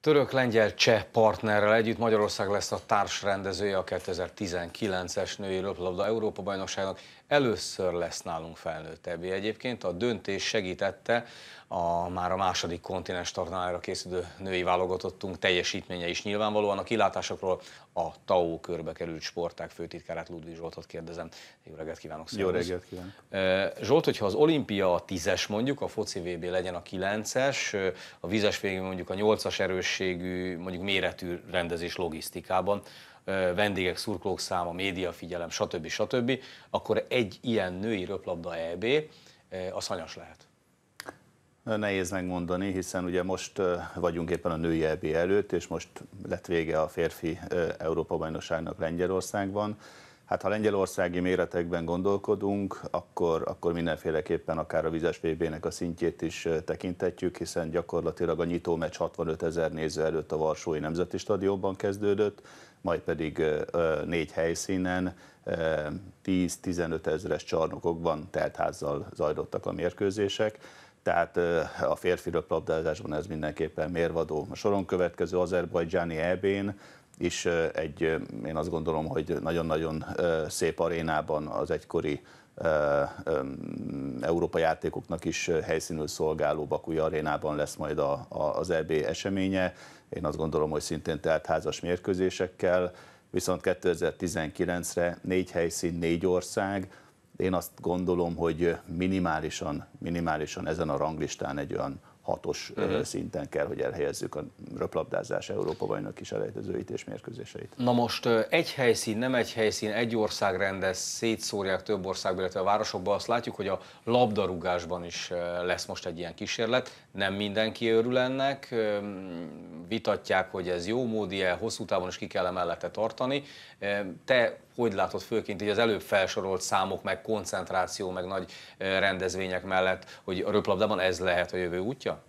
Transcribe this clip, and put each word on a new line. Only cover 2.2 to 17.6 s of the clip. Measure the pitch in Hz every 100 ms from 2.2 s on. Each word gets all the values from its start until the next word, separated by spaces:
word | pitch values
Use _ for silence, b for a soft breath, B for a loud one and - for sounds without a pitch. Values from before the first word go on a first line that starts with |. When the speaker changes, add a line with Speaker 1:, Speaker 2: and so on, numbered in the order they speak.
| 104 - 101
Speaker 1:
lesz | 101 -
a | 98 -
társrendezője | 107 98 - 98 98 98 90 101 95
a |
kétezer-tizenkilences | 90 92 - 87 87 - 101 87 85 - 110 92 90 101 90 -
női | 98 95
röplabda | 95 90 90 90 98
Európa-bajnokságnak. | 113 104 - 98 98 95 - 95 92 B B _
Először | 147 131 98 - - 92
lesz | 85 85 -
nálunk | 95 82 82 82
felnőtt | 87 78 78 80 -
E | 85
B |
egyébként. | 90 95 104 104 127 117
A | -
döntés | 87 120 107 - 95
segítette | - 113 92 90 98 92 - 117 117 B B B B
a, | 95 85 85 87
már | 92 90
a | 92
második | 95 87 85 87
kontinens | - 95 87 92 85
tornájára | - 87 92 90 87
készülő | 90 92 92 90 87 -
női | 95 92
válogatottunk | 87 90 92 90 92 - 92 87
teljesítménye | 98 90 85 98 - 90 85
is. | 87
Nyilvánvalóan | 104 104 107 107 104 98
a |
kilátásokról | 92 113 98 107 - 92 95 90